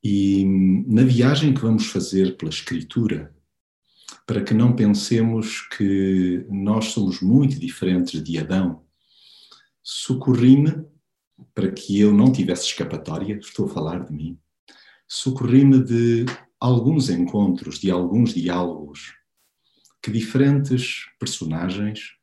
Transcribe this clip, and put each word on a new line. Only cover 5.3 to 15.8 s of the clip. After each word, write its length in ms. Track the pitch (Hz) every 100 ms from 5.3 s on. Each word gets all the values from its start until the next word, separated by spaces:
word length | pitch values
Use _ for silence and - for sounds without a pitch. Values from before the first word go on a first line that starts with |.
| 113 110 - - -
que 680 | 98 98 95 95 90 90 -
nós 360 | 98 98 110 113
somos 360 | - 95 87
muito 360 | 92 127 135 -
diferentes 640 | 87 - 92 92 85 80
de 160 | 76 82
Adão, 440 | 78 92 87 78 _ _ _ _ _ _ _ - _ _
socorri-me, 1080 | - - - 131 135 120 123 139 156 - - _ _ _ _ _ _
para 180 | - 95
que 280 | 95 - 98
eu 140 | 104
não 180 | 104 127
tivesse 340 | 127 90 87 -
escapatória, 720 | - - 80 - 85 101 107
estou 280 | - - 98
a 40 |
falar 360 | - 78 87 87
de 80 |
mim, 260 | 76 78 - _ _ _ _ _ _ _
socorri-me 760 | - 135 131 120 131 139 131